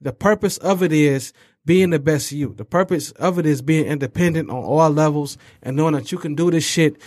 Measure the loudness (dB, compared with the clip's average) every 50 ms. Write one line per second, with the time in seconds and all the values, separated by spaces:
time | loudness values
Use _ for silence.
0 | -10 -10 -6 0 2 2 2 2 0 -4 -4 -2 -2 -2 0 0 0 2 4 4
1 | 4 4 2 0 -4 -8 -14 _ _ _ _ _ 0 2 4 4 4 2 2 0
2 | 0 0 0 0 -2 -4 -6 -6 -6 -6 -6 -10 -10 -4 0 0 0 0 -2 -4
3 | -4 -6 -8 -4 -2 -2 0 0 0 0 0 0 0 0 0 2 0 0 -2 -4
4 | -4 -4 -2 0 0 0 0 -2 -4 -6 -8 -8 -4 0 2 4 4 4 4 2
5 | 2 2 0 -2 -4 -6 -10 -16 -20 -20 -20 _ -10 -6 -2 0 0 0 0 -2
6 | -4 -6 -8 -8 -6 -6 -4 -2 0 2 2 0 0 0 0 2 2 2 0 -2
7 | -10